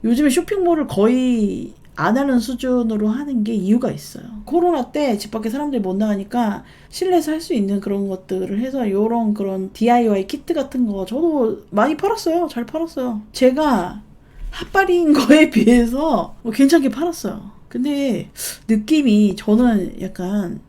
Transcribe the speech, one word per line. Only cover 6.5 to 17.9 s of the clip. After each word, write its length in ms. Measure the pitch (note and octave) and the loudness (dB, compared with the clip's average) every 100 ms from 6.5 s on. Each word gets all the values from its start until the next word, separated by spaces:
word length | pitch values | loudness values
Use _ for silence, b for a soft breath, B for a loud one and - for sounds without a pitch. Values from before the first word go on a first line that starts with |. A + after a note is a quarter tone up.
| G3+ B B B | -4 B B B
실내에서 440 | - F#4 F4+ D#4 | -6 0 0 0
할 80 | D#4+ | -6
수 120 | E4 | -4
있는 280 | C4 G3 G3+ | -2 0 -2
그런 280 | G3+ G3+ G3 | -2 -4 -4
것들을 500 | F#3 - F#3+ F#3 G3+ | -6 -6 -6 -4 -4
해서 300 | B3+ C4+ A3 | -4 -2 -2
요런 440 | G3 G#3+ A#3 A3 | 0 0 0 0
그런 360 | G#3 G3 F#3+ F#3+ | -2 -4 -4 -8
디아이와이 540 | - A3+ A#3+ A3+ G3+ F#3+ | 0 4 4 4 0 -2
키트 280 | - - | -8 -4
같은 320 | D#4+ C4+ B3+ A#3 | -4 -2 -2 -2
거 180 | G3 | -2
저도 580 | F#3 B3 E4+ D4+ A3+ - - | -4 -2 0 2 0 -2 -4
많이 260 | G3+ B3 D#4 | 0 0 0
팔았어요. 520 | G4 A4+ F4 E4 E4 | -2 -2 0 0 -2
잘 140 | - | -4
팔았어요. 580 | A#3+ D#4 E4 D4 B3 G#3+ G#3+ | -8 -6 -6 -6 -6 -6 -10
제가 680 | - B3+ C4 D4+ A3+ F3 G#3 - - b b b | 2 2 4 2 2 -2 -10 -18 -20 b b b
핫바리인 600 | - - F#4+ F#4+ F4 E4 | -10 -2 0 2 2 4
<laughs> 140 | D4 A3 | 4 6
거에 240 | D4+ D#4 | 6 6
비해서 840 | A3 G#3 B3 A#3 B3+ D#4+ A#3 E3 - | 4 6 6 4 0 0 0 -2 -8
뭐 100 | A#3 | -8
괜찮게 360 | A3 C#4 E4 C4+ | 2 4 6 2
팔았어요. 600 | G#3+ E4+ E4 G3+ G#3 G3+ - - | -2 -4 -4 -8 -8 -14 -20 -12
근데 640 | A#3+ C4+ | -6 -2